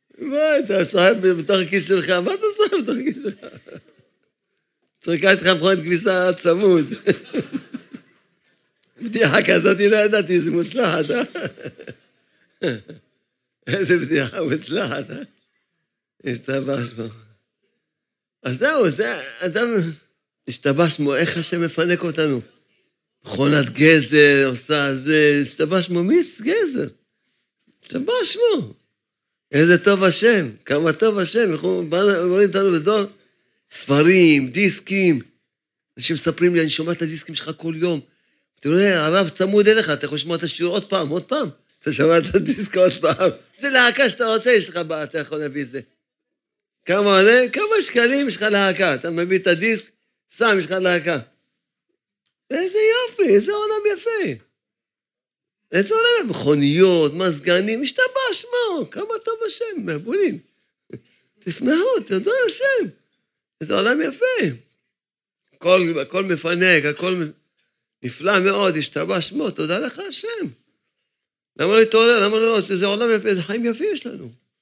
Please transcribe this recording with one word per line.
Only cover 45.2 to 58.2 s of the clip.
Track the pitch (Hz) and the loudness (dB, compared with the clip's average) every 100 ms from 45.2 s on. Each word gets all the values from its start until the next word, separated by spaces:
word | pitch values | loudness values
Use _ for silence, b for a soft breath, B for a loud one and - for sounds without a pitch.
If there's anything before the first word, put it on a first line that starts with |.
| 143 151 | -8 -6
להביא | 147 143 | -6 -8
את | 127 | -8
זה. | 131 - _ _ _ _ _ _ _ _ _ - | -10 -14 _ _ _ _ _ _ _ _ _ -2
כמה | 190 202 190 | 0 4 6
עולה? | 208 247 247 | 6 6 4
כמה | 247 427 440 | -2 0 0
שקלים | - 240 240 277 277 | 0 2 2 2 -2
יש | 175 | -2
לך | |
להקה? | 214 202 196 180 180 127 | 0 2 0 2 0 0
אתה | 170 | -4
מביא | 165 175 190 | -4 0 0
את | 185 | 2
הדיסק, | 165 226 214 - _ _ _ _ | 0 0 -2 -6 _ _ _ _
שם, | - 233 196 | -2 2 2
יש | 156 | 0
לך | |
להקה. | 185 185 175 160 147 - _ _ _ _ _ _ _ _ _ _ _ - | -2 0 0 -2 -4 -6 _ _ _ _ _ _ _ _ _ _ _ -8
איזה | 330 370 403 | -6 -2 2
יופי, | 440 466 480 - 311 202 | 2 2 -2 0 4 4
איזה | 269 | 2
עולם | 415 427 427 415 | -2 -4 -2 -2
יפה. | 381 466 440 294 113 _ _ _ _ _ _ _ _ _ _ _ _ _ | -2 -4 -4 -4 -8 _ _ _ _ _ _ _ _ _ _ _ _ _
איזה | 170 202 440 | 0 2 2
עולם | 480 466 254 | 2 2 0
יפה, | |
מכוניות, | 175 135 151 143 165 185 170 147 | -2 2 2 4 4 4 4 2
מזגנים, | 160 185 143 170 180 208 226 | 0 -2 -2 0 0 0 -4
השתבח | 277 - 508 523 | -4 -2 -2 0